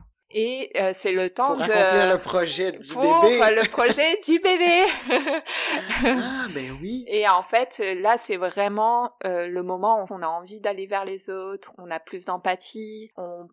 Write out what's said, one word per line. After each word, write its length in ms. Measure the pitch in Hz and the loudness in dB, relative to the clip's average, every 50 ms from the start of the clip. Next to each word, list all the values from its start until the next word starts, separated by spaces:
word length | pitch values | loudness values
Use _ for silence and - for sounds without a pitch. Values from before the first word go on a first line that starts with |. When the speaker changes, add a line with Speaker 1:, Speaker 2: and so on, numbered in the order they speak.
| - - _ _ _ _ | -14 -20 _ _ _ _
Speaker 1:
Et, 420 | - - 220 240 254 262 262 - - | -4 -2 -2 -2 -2 -6 -8 -6 -4
euh, 140 | - 196 190 190 | -2 -2 -2 -2
c'est 200 | 190 - 202 185 | -2 -2 0 0
le 180 | 185 185 180 | 0 0 -2
temps 240 | 180 - 247 277 285 | -2 0 0 0 0
Speaker 2:
Pour 40 | 269 | 0
Speaker 1:
de 40 | - 220 | 0 2
Speaker 2:
accomplir 420 | 214 208 196 190 185 185 185 185 185 | 4 4 4 4 4 4 4 4 2
le 60 | 180 | 2
projet 540 | - - 185 185 170 165 - 170 185 185 - | 0 -2 0 0 0 0 -2 -2 -4 -4 -4
du 200 | - - 135 156 | -6 -10 -10 -2
Speaker 1:
Pour 280 | 240 277 302 320 330 220 | 0 4 6 6 8 8
Speaker 2:
bébé. 160 | 220 247 240 | 6 6 6
Speaker 1:
le 320 | 233 220 220 220 226 220 | 6 4 4 4 2 0
projet 500 | - - 240 240 220 285 302 320 339 427 381 | 0 2 2 2 2 2 2 2 0 0 0
du 180 | - 320 339 | 2 2 2
bébé. 460 | 392 370 370 330 349 349 339 349 370 392 - - - 254 | 4 2 2 4 4 4 6 6 4 4 2 -2 -2 -2
<laughs> 360 | 262 320 277 302 277 320 - - - - - - - 285 - - - - 240 | 0 0 0 -2 -4 -4 -6 -6 -8 -6 -4 -4 -4 -4 -4 -4 -4 0 2
Speaker 2:
Ah, 420 | 240 254 247 226 247 269 262 254 220 160 | 2 2 0 -2 -4 -6 -6 -6 -6 -6
ben 240 | 139 131 127 131 139 | -8 -8 -8 -10 -10
oui. 240 | 160 202 240 254 240 - | -10 -10 -10 -10 -6 -4
Speaker 1:
Et 200 | 202 214 208 202 | -2 2 4 4
en 140 | 185 180 190 | 4 4 2
fait, 360 | - - 233 254 254 - - 214 190 190 180 | 2 0 0 0 0 -4 -6 -4 -4 -4 0
là, 160 | 190 214 240 233 | 2 2 2 2
c'est 180 | - - 202 | 0 -4 -4
vraiment, 760 | 180 185 180 165 202 202 202 202 214 214 226 240 240 247 233 - _ - | -4 -4 -4 -2 -2 -2 -2 0 0 2 2 2 2 0 -2 -6 _ -6
euh, 220 | 190 180 175 175 | -4 -4 -4 -4
le 160 | 175 175 180 180 | -4 -6 -6 -6
moment 400 | 180 185 180 196 220 226 220 190 | -6 -4 -2 0 2 2 0 0
où 40 | 185 | -4
on 120 | 208 185 175 | -8 -6 -6
a 40 | |
envie 340 | 160 165 175 180 180 208 214 | -6 -6 -6 -8 -12 -12 -6
d'aller 260 | 202 208 202 190 196 | -4 -4 -4 -4 -6
vers 180 | 190 202 196 196 | -4 -4 -4 -4
les 260 | 190 190 190 - - | -6 -8 -10 -10 -10
autres, 420 | 190 190 185 190 196 196 - - - - | -10 -10 -10 -10 -12 -14 -14 -18 -20 -20
on 120 | 180 175 | -12 -10
a 100 | 165 160 | -10 -10
plus 240 | 160 - - 185 180 | -10 -12 -14 -12 -8
d'empathie, 840 | - 180 180 - 185 185 185 - - - 220 220 214 220 214 220 220 _ | -8 -8 -4 -2 -2 -4 -4 -6 -12 -14 -14 -14 -14 -14 -16 -16 -16 _
on 300 | - 180 175 175 175 175 175 | -14 -12 -12 -12 -14 -16 -18